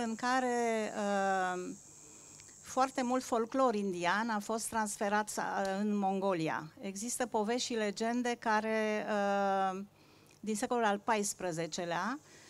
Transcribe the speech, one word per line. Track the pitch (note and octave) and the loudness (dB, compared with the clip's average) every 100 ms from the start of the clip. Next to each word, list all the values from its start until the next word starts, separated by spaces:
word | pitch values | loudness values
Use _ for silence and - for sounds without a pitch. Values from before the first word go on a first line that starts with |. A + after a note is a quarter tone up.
| A#3 | 0
în | |
care, | A3 B3 C4 B3 A#3+ A#3 A3 G#3+ G#3+ | -2 0 2 2 2 2 0 -2 -2
uh, | G3+ G3+ G3 F#3+ F#3 F3+ F3+ G3 - - - - - - - - | 0 2 2 2 0 -2 -6 -10 -14 -20 -20 -20 -20 -20 -20 -18
foarte | - B3+ C4 C4+ | -4 0 2 2
mult | A#3+ B3+ | 2 0
folclor | - A#3 A3+ C4 C4 | 2 0 2 4 4
indian | G#3 G3+ F3 F3 G3+ A#3 | 4 0 0 2 2 2
a | G#3+ | -2
fost | G#3 A3 - | -2 -4 -2
transferat | A3+ G#3+ - G3+ G#3 G#3+ | -2 -2 0 2 2 0
sa-, | - F#3+ F#3+ G3 F#3+ | -4 -2 -2 0 0
în | G#3+ G#3 | 0 2
Mongolia. | F#3+ G3 G3 F3 D#3 A#2 D#3 - | 2 2 2 2 0 -2 -6 -10
Există | G3+ G3 A#3+ - B3 | -10 -6 -6 -4 -2
povești | A3+ G#3 B3 B3 | 0 0 0 0
și | |
legende | A3+ G#3 G3+ A3+ A#3+ A#3+ A#3+ | -2 -2 -2 -2 0 -2 -2
care, | A#3 G#3+ A3 A3 G#3+ G#3+ - | 2 2 2 0 2 0 0
uh, | G#3 G3+ G3+ G3 F#3+ F#3+ F#3+ G3+ - - - - - | 0 2 2 2 2 0 -2 -10 -16 -20 -20 -20 -10
din | G#3 G#3+ | -4 -2
secolul | B3 A#3+ | 0 2
al | G#3+ G3+ | 2 2
paisprezecelea, | - G#3+ G3+ - F3+ D#3+ E3 F#3 E3+ E3+ G3+ C#4+ - - | 2 0 0 -2 -4 -2 -4 -4 -2 -2 -2 -6 -10 -20